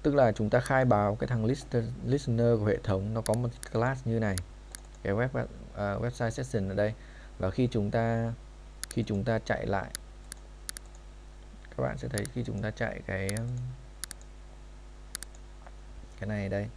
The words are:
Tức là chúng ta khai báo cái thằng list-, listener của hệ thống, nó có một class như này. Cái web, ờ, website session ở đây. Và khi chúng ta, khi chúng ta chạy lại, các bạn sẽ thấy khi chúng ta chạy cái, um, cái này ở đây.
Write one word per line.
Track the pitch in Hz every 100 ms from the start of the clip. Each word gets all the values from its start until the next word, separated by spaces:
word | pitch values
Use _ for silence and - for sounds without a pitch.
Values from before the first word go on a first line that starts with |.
Tức | 156 143
là | 123
chúng | 104 107
ta | 120
khai | - 135 127
báo | 107 104 107
cái | 131
thằng | 117 110
list-, | 139 - 120 117 123 117
listener | 139 139 117 117 113
của | 104
hệ | 98
thống, | - 95 101
nó | 113
có | 113
một | 113 123 - -
class | 113 123 131 117
như | 113
này. | 107 92 90 - - - - -
Cái | -
web, | 101 131 131 104 - -
ờ, | - 101 101
website | 120 123 113
session | 113 127 113 95
ở | 98
đây. | 104 110 - - - -
Và | 92
khi | 113 123
chúng | 120 101
ta, | 113 117 113 117 117 - - - - -
khi | -
chúng | 110 101
ta | 107 113
chạy | - 113 104
lại, | 98 - - - - - - - - - - - - - - - - - - - -
các |
bạn | 65 131
sẽ | -
thấy | 117 -
khi | 123
chúng | 117 104
ta | 107
chạy | - 113 - -
cái, | 95 95 107
um, | 117 123 123 - - - - - - - - - - - - - - - - - - - - - - - - -
cái | 98
này | 104
ở | 98
đây. | 101 104